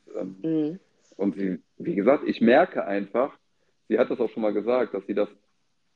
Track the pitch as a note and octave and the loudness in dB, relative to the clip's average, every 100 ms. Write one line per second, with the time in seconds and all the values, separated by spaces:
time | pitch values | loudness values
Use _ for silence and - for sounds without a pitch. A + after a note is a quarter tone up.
0 | - G2+ F#2+ F#2+ D#3+ D#3+ D3+ F#3 _ _ | -10 -10 -10 -8 -4 -2 -2 -6 _ _
1 | _ - G2+ G2 G2 F#2 _ _ - G2 | _ -4 -4 -2 -4 -4 _ _ -4 2
2 | G2+ D3 A2+ - A#2+ C3 F3+ - F#2 G2+ | 4 2 0 2 6 6 4 -2 -4 -4
3 | G2 A#2 C#3 - _ _ _ _ _ A2 | -2 -2 -2 -4 _ _ _ _ _ 0
4 | B2 B2+ A2 - A2 G#2 G#2 B2+ A2+ G2 | 2 0 -4 0 -2 0 0 0 0 -4
5 | - G2+ G#2 - _ _ _ _ _ | -4 -2 -2 -4 _ _ _ _ _